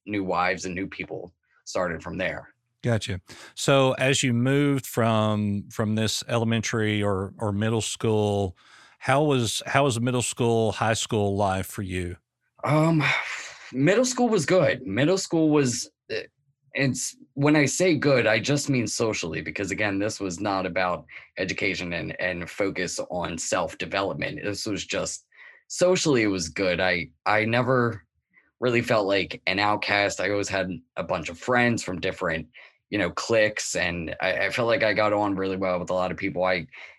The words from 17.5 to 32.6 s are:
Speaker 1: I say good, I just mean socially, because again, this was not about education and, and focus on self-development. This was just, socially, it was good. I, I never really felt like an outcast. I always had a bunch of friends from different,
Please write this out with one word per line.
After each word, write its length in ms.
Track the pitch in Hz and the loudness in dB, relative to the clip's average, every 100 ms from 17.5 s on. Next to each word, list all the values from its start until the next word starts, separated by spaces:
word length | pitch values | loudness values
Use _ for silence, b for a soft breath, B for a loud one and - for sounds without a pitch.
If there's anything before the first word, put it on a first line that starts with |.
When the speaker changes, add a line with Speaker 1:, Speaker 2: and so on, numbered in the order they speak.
| 156 | 4
Speaker 1:
I 80 | |
say 300 | 135 - 185 | 4 2 2
good, 320 | 151 147 127 110 | 2 2 4 4
I 120 | 113 | 2
just 300 | 107 143 143 | 2 -2 0
mean 180 | 127 104 | 0 0
socially, 540 | - 117 101 87 82 | -2 -2 -2 -4 -6
because 300 | 82 - 95 | -6 -6 -4
again, 280 | 92 104 98 | -2 -2 -2
this 220 | 104 - | -2 -4
was 180 | 98 85 | -6 -4
not 280 | 104 98 92 | -2 -2 -2
about 400 | 87 90 85 - B B - | -2 -2 -2 -8 B B -6
education 560 | 92 92 104 85 87 | -4 -2 -2 -2 -4
and, 260 | 85 80 - | -6 -6 -4
and 300 | 90 87 85 | -4 -4 -6
focus 500 | - 98 87 87 - - | -4 -4 -2 -6 -6 -6
on 280 | 90 85 85 | -4 -4 -6
self-development. 1000 | - 98 90 - 87 98 98 - - - | -2 -2 -2 -6 -4 -2 -2 -4 -6 -6
This 220 | 104 101 113 | -6 -6 -4
was 180 | 95 | -6
just, 400 | - 95 82 - _ B B B B | -4 -4 -4 -8 _ B B B B
socially, 560 | - 180 185 160 127 | 0 2 4 4 4
it 20 | 107 | 2
was 240 | 95 80 | 0 -2
good. 320 | 85 95 87 | -2 0 2
I, 260 | 92 90 80 _ | 2 0 -2 _
I 220 | 98 107 110 | 0 2 2
never 580 | 117 127 127 120 104 - _ _ b b b | 2 2 2 2 -2 -12 _ _ b b b
really 220 | 123 120 | 0 2
felt 240 | 117 113 98 | 2 2 2
like 340 | 101 85 - - | 2 0 -4 -4
an 120 | 95 | 0
outcast. 600 | 104 104 - 101 101 - | 2 0 0 2 2 0
I 80 | 95 | -2
always 220 | 101 98 | 0 0
had 200 | 98 92 85 - - | -2 -2 -6 -10 -8
a 40 | |
bunch 280 | 87 92 82 | -4 -4 -4
of 80 | 82 | -8
friends 440 | - 123 120 107 | 0 4 4 2
from 160 | - 90 | -4 -4
different, 480 | 92 - 90 82 80 B | -4 -2 -2 -2 -6 B